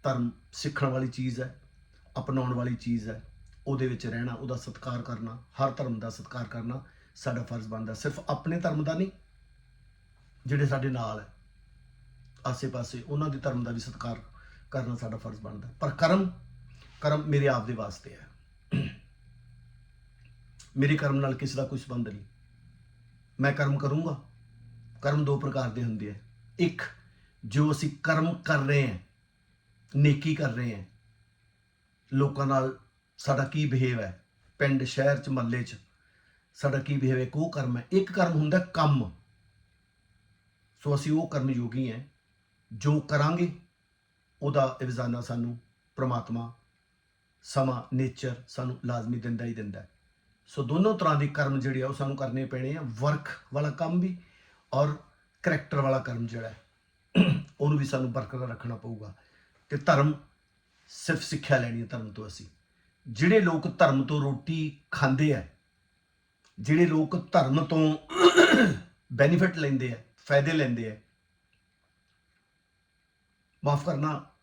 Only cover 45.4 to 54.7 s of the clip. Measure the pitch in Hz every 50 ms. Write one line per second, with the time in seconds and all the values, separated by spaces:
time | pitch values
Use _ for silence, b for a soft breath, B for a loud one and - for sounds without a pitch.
45.4 | 117 120 120 117 _ _ _ _ _ _ _ - 131 127 123 117 - - 117 120
46.4 | 117 120 120 _ _ _ _ _ _ _ _ _ _ _ _ _ _ _ _ _
47.4 | _ - - 139 135 131 123 120 - - 135 127 131 127 - - - 127 120 -
48.4 | - - - - 131 127 123 - - 120 120 117 110 113 123 117 107 120 117 113
49.4 | 120 117 113 113 104 104 95 95 - - _ _ _ _ _ _ _ _ _ _
50.4 | _ - - - 135 117 143 170 196 214 220 - 175 156 151 147 143 143 - 151
51.4 | 143 135 139 135 120 135 131 131 127 135 - - 139 139 139 135 135 131 117 131
52.4 | 131 - 131 127 127 135 147 165 147 120 110 110 135 147 147 143 - - - -
53.4 | - _ 131 147 151 147 143 - 165 165 175 180 180 190 180 B B B B B
54.4 | B B B B B B